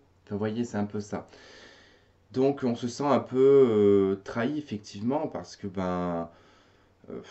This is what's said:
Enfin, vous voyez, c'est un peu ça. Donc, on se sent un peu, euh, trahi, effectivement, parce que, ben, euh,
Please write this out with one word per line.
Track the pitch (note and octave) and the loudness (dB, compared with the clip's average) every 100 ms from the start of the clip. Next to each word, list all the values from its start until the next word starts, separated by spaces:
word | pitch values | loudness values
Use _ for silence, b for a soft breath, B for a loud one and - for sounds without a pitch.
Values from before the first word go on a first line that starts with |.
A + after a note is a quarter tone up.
| _ _ - | _ _ -10
Enfin, | G2+ | -6
vous | |
voyez, | A2 A2 A#2+ | -4 -4 -6
c'est | G#2 | -4
un | |
peu | G2+ G#2+ | -6 -6
ça. | G2+ F#2+ - B B B B B B B B _ _ | -8 -10 -12 B B B B B B B B _ _
Donc, | C3 C3+ C#3 B2+ | 0 0 0 -2
on | A#2 | -4
se | A#2+ | -6
sent | - C#3 | -4 0
un | A#2+ | 0
peu, | A2 B2+ C3+ C#3 B2+ | 0 2 6 8 6
euh, | G#2+ G2+ G2+ F#2+ G2 - | 6 6 6 4 0 -6
trahi, | A#2+ B2 D3+ | -4 -4 -4
effectivement, | D3 G#2 - G2+ A2+ D3 D3 | -8 -10 -10 -8 -4 -4 -4
parce | - F2 - | -8 -14 -14
que, | G2+ | -10
ben, | F#2 F2+ F2+ F2+ E2+ E2 b b b b b b _ - | -6 -4 -4 -4 -6 -8 b b b b b b _ -16
euh, | - B | -16 B